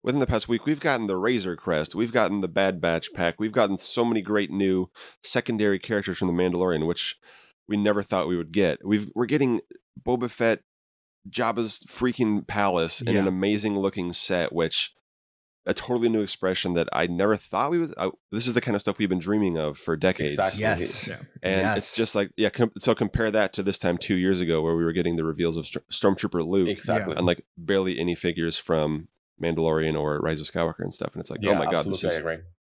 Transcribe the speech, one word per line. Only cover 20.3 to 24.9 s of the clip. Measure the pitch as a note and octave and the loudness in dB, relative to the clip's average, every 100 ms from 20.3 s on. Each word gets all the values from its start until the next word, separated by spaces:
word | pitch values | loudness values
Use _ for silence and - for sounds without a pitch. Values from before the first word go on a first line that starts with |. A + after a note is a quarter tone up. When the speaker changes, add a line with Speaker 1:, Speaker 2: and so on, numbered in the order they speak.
| F#2 | 2
Speaker 3:
Exactly. | F#2+ F#2+ G#2+ F2+ | 2 2 0 0
Speaker 4:
Yes. | F2 - - | -2 -4 -6
Speaker 2:
Yeah. | F2+ - - | -10 -14 -6
Speaker 1:
And | F2+ F#2+ | -2 0
Speaker 4:
Yes. | F#2+ G2+ | 2 0
Speaker 1:
it's | - - | -2 0
just | A2+ | 0
like, | G#2 G2 - | 0 -2 0
yeah, | G#2 | 0
com-, | - A#2 - | 2 0 2
so | - | 0
compare | A2+ G#2+ - A2 | 2 0 0 2
that | G#2+ G2 | 2 2
to | - | 0
this | G2 F#2+ | -2 0
time | F2+ F2 | 0 0
two | - | 0
years | F#2+ F#2 F#2 | 2 4 2
ago | E2+ D#2+ | 2 2
where | E2 E2 | 2 2
we | |
were | E2+ | 2